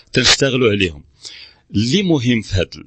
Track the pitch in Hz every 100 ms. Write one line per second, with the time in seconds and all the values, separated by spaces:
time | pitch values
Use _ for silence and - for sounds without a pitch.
0 | _ 127 120 - 139 127 123 101 90 73
1 | - _ - - - _ _ 101 117 180
2 | 190 156 123 117 101 95 82 -